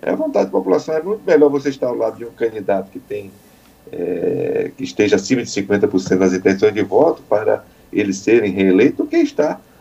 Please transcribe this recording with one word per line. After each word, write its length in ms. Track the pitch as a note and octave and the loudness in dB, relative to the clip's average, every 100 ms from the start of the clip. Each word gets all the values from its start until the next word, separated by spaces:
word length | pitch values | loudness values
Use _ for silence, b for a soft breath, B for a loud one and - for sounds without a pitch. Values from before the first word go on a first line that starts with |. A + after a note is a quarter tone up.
É 100 | - | -2
a 60 | D4 | -2
vontade 300 | D#4 A#3 G3 | -2 0 0
da 60 | |
população. 420 | G3 - E3 C#3+ | -2 2 0 0
É 80 | D#3+ | -4
muito 180 | D#3+ G#3+ F#3 | -4 -6 2
melhor 240 | D#3 D3 | 4 4
você 180 | C#3+ C#3 | 2 -4
estar 180 | C3 B2+ | -4 -4
ao 80 | |
lado 220 | A#2+ A2+ G#2+ | -2 -4 -4
de 80 | |
um 60 | A#2 | -14
candidato 600 | - A#2 A2 G2 G2 F#2+ | -4 -4 -4 -2 -2 -4
que 80 | F#2 | -14
tem, 320 | - G#2 G2 - b b b b - | -12 -12 -12 -20 b b b b -16
é, 800 | - F2 F2 F2 F2 E2+ F2+ - | -8 -6 -2 -2 -2 -2 -4 -4
que 100 | - | -8
esteja 320 | - - G#2 G2 | -10 0 2 2
acima 260 | - B2 | 0 -2
de 80 | A2+ | -2
cinquenta 360 | - G2 G2+ G2 | -6 -2 0 2
por 120 | F#2 | 0
cento 220 | - F#2 | 0 2
das 120 | F#2+ | 2
intenções 400 | F#2 G2 G2 G#2+ | 2 0 2 2
de 100 | G#2 | 0
voto 400 | G2 G2 D#3+ E3 - | 0 2 2 0 -2
para 340 | G#2 G#2+ G#2 b b b | -2 0 -2 b b b
eles 240 | - G#2 F#2+ | -4 -4 -4
serem 360 | - A#2 G#2 | 2 2 2
reeleitos 440 | F#2+ F#2+ F#2 C3 - | 0 4 6 4 2
do 100 | - | -2
que 120 | E4+ | 0
estar 420 | D4+ - D#3 F3+ b b | 0 0 -2 -2 b b